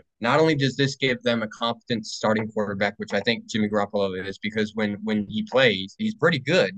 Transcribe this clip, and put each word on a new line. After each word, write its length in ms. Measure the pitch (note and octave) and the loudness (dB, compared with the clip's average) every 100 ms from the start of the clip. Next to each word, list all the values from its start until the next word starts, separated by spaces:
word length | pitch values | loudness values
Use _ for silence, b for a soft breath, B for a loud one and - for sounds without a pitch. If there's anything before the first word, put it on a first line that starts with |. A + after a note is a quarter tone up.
| _ - | _ -6
Not 200 | A2+ D3 | 0 4
only 140 | D#3+ | 4
does 220 | D3 C3+ A#2+ | 2 0 0
this 200 | C#3 - | -2 0
give 260 | C3+ A#2 | -2 0
them 200 | A#2+ A#2 | 0 0
a 60 | G#2+ | -2
competent 580 | - A#2 A#2 - A2+ A2 | -4 -4 -4 -4 -6 -6
starting 440 | - A2 G#2+ A2 | -4 0 0 -2
quarterback, 440 | A2 G2+ G2+ G2+ - | -2 -4 -2 -2 -4
which 160 | G#2 | -4
I 80 | G2+ | -2
think 260 | A#2 A2 - | 0 -2 -2
Jimmy 220 | A2+ G#2 | 0 0
Garoppolo 580 | G#2 G2+ G#2 G2 F#2 G2 | 0 0 0 -2 -2 -6
is, 120 | F#2+ | -8
because 340 | G#2 A2 G#2+ | -4 -2 -2
when, 220 | A2 G#2 G2+ | 0 -2 -2
when 240 | G#2+ G#2+ G2+ | -2 0 0
he 180 | G#2+ A2 | -4 0
plays, 440 | B2 B2+ F#2+ F#2+ - | 4 4 4 -4 -4
he's 160 | A2 | -4
pretty 240 | G#2+ E3 D#3 | 0 2 2
good. 340 | A#2 F3+ G2 | 2 2 2